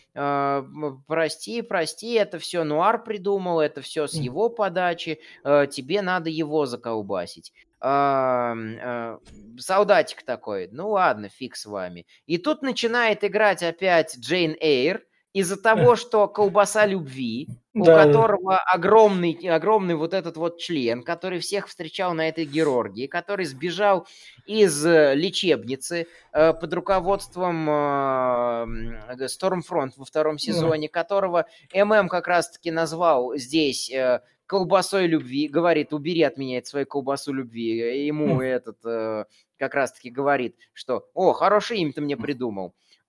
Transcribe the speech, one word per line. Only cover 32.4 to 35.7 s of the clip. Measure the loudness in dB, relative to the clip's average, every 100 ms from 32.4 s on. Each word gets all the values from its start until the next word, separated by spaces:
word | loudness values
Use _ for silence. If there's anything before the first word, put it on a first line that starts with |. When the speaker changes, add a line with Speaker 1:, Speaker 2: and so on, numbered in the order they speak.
| 0 -6 -6
Speaker 1:
назвал | -2 -2 0 2 4 2 -4
здесь, | -2 0 2 0 -4
э, | -2 0 0 -2 _ -4
колбасой | -2 2 2 2 0 2
любви, | 0 -2 -4 -2
говорит: | 0 2